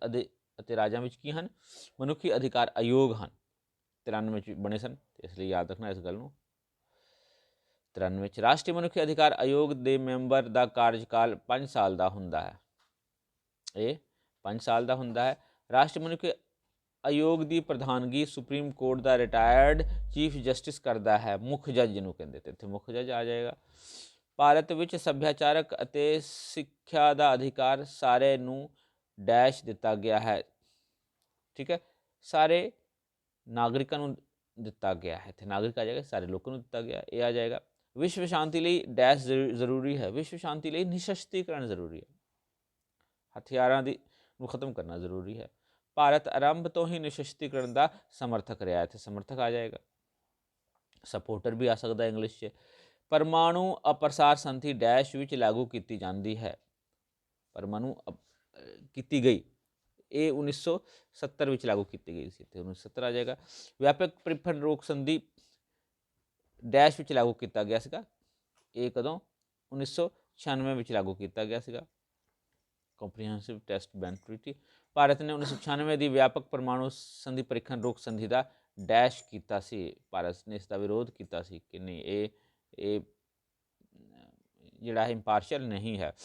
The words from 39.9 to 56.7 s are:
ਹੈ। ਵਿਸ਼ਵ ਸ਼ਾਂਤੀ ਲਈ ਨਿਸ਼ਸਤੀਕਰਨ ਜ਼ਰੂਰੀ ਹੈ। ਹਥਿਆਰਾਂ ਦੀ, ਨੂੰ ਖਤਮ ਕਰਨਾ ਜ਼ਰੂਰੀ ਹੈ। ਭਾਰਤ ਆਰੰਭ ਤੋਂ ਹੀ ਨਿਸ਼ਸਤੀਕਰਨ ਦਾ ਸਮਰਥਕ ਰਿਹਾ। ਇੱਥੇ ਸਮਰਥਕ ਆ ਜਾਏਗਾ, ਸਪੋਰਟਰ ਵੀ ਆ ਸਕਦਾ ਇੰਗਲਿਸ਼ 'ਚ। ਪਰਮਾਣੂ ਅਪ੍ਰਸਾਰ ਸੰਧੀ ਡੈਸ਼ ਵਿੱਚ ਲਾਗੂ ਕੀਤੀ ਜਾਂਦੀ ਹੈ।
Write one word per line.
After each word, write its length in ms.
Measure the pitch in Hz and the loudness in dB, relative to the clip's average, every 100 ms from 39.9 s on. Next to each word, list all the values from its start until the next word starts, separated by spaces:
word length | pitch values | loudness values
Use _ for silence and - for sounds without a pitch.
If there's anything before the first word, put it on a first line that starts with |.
| 143 | -2
ਹੈ। 140 | 98 | -2
ਵਿਸ਼ਵ 260 | 123 156 170 | -4 -8 -10
ਸ਼ਾਂਤੀ 340 | 165 151 156 | -8 -8 -6
ਲਈ 120 | 160 | -4
ਨਿਸ਼ਸਤੀਕਰਨ 840 | 180 175 190 190 - 185 175 147 120 | -2 -4 -4 -6 -6 -6 -4 -6 -6
ਜ਼ਰੂਰੀ 340 | 90 82 80 | -6 -8 -12
ਹੈ। 140 | - _ _ _ _ _ _ _ _ _ _ _ _ - | -18 _ _ _ _ _ _ _ _ _ _ _ _ -20
ਹਥਿਆਰਾਂ 460 | - 127 127 135 | -4 2 4 4
ਦੀ, 160 | 131 - _ _ _ _ | 0 -6 _ _ _ _
ਨੂੰ 80 | 123 | -12
ਖਤਮ 260 | 123 135 | -8 -8
ਕਰਨਾ 240 | 110 85 87 | -10 -10 -10
ਜ਼ਰੂਰੀ 420 | 90 92 92 113 | -8 -8 -10 -12
ਹੈ। 100 | - _ _ _ _ - | -16 _ _ _ _ 2
ਭਾਰਤ 320 | 143 151 151 | 4 4 2
ਆਰੰਭ 400 | - 143 165 170 | 2 2 2 -2
ਤੋਂ 200 | 170 170 | -2 -2
ਹੀ 120 | 170 | -4
ਨਿਸ਼ਸਤੀਕਰਨ 760 | 151 143 143 - 147 135 123 | -6 -8 -12 -10 -6 -4 -2
ਦਾ 160 | 120 160 - _ | 2 2 0 _
ਸਮਰਥਕ 500 | - 123 113 - 110 | -10 -4 -4 -4 -6
ਰਿਹਾ। 220 | 92 87 | -2 0
ਇੱਥੇ 140 | 85 107 | -2 -6
ਸਮਰਥਕ 420 | - 104 98 131 | -12 -12 -10 -4
ਆ 120 | 120 | -2
ਜਾਏਗਾ, 260 | 117 113 - - _ _ _ _ _ _ _ _ _ _ _ - | -2 -6 -12 -20 _ _ _ _ _ _ _ _ _ _ _ -12
ਸਪੋਰਟਰ 500 | 101 - 104 117 113 | -10 -6 -6 -4 0
ਵੀ 120 | 123 | 0
ਆ 80 | 113 | 0
ਸਕਦਾ 300 | 113 113 113 | -2 -2 -2
ਇੰਗਲਿਸ਼ 340 | 110 110 - | -2 -6 -8
'ਚ। 100 | 107 - _ _ _ _ _ | -14 -14 _ _ _ _ _
ਪਰਮਾਣੂ 640 | 156 156 165 170 175 185 - - | 2 4 4 4 4 -2 0 0
ਅਪ੍ਰਸਾਰ 460 | 147 151 139 147 147 | 2 0 4 6 6
ਸੰਧੀ 380 | 143 131 143 | 0 -6 -6
ਡੈਸ਼ 420 | 123 113 127 139 135 | 2 4 4 4 -4
ਵਿੱਚ 200 | 139 135 | -6 2
ਲਾਗੂ 300 | 110 113 120 | 2 2 -2
ਕੀਤੀ 320 | 117 - 107 | -6 -8 -8
ਜਾਂਦੀ 400 | 92 98 104 110 | -8 -6 -6 -6
ਹੈ। 220 | 110 - _ | -8 -12 _